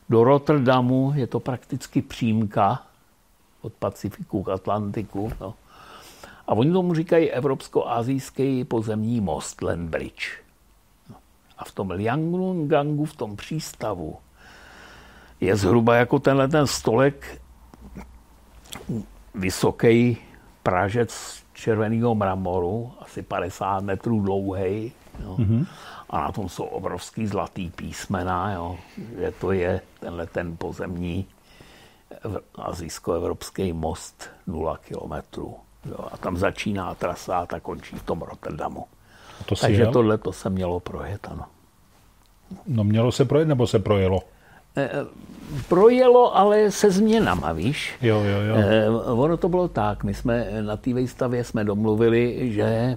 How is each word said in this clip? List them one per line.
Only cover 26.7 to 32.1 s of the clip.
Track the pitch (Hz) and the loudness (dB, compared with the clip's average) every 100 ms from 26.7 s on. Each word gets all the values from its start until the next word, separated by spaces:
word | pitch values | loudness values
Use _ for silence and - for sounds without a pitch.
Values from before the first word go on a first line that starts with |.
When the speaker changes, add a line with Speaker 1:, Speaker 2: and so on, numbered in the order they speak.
| - 92 87 - - 110 | -8 -8 -8 -10 -8 -4
Speaker 1:
zlatý | 98 82 - 87 | -4 -6 -8 -10
písmena, | - 85 82 - 95 90 90 98 | -10 -12 -12 -6 -4 -2 -2 -4
jo, | 92 85 92 - - 113 95 | -6 -8 -10 -14 -18 -14 -8
že | 90 - | -8 -4
to | 90 | -2
je | 95 87 92 - _ | 0 0 -2 -6 _
tenhle | - 87 85 | -12 -10 -8
ten | - 87 85 | -8 -8 -8
pozemní | 90 92 90 87 90 85 95 _ _ - - - - _ _ | -10 -8 -8 -6 -4 -6 -8 _ _ -20 -20 -20 -20 _ _